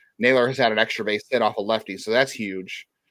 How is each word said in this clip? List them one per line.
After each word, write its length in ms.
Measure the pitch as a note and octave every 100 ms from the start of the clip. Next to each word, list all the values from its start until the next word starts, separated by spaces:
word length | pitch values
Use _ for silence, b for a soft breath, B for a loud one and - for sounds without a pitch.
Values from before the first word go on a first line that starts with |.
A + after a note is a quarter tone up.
| _ -
Naylor 280 | B2 C3 A#2+
has 120 | C3+
had 140 | A#2+
an 60 | G#2+
extra 280 | A2 - G#2
base 160 | G#2 -
hit 100 | B2
off 140 | G#2+ A2
a 60 |
lefty. 340 | G#2 A2 - F#2
So 140 | -
that's 220 | A#2 C#3
huge. 540 | B2+ G#2 F#2+ F#2 - - _ _